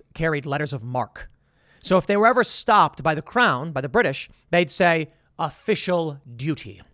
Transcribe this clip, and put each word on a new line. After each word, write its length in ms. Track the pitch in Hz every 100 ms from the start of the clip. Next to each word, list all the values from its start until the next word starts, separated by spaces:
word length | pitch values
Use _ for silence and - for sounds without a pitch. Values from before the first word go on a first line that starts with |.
| _
carried 320 | - 160 147 147
letters 280 | 139 147
of 100 | 135
marque. 460 | 117 127 107 - - _ _ _ _ _
So 160 | - 185
if 80 | -
they 120 | 202
were 100 | 220
ever 160 | 254
stopped 580 | 226 - - 208 156 -
by 140 | 151 156
the 60 |
crown, 500 | - 247 233 127 160
by 100 | 139
the 80 | 131
British, 400 | 208 180 139 - - -
they'd 200 | 175 180
say, 420 | - 175 165 151 _ _ -
"Official 800 | 160 - - 208 - 180 160 139 131 117
duty. 460 | 147 147 104 95 -